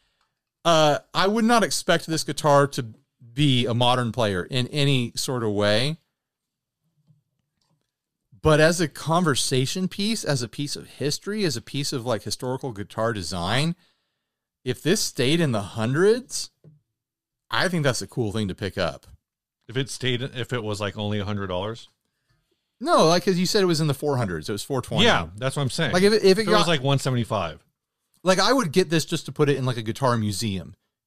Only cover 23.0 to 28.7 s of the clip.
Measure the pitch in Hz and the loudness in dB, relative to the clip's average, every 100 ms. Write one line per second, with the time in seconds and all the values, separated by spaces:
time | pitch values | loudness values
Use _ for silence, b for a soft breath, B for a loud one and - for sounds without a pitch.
23 | 160 180 196 180 180 214 185 151 156 131 | 6 4 2 0 0 2 2 2 0 -2
24 | 147 135 104 82 78 104 - 131 - 110 | -2 -2 -2 -4 -6 -8 -4 -6 -2 2
25 | 226 147 80 104 131 151 135 - 147 180 | 4 2 0 -6 -6 -2 -4 -2 0 2
26 | 202 220 196 190 214 214 170 156 135 139 | 4 4 4 4 4 2 4 2 2 0
27 | 143 123 110 107 85 78 _ _ _ _ | 0 -2 -2 -2 -4 -8 _ _ _ _
28 | _ _ 180 190 196 269 190 | _ _ 0 2 4 2 2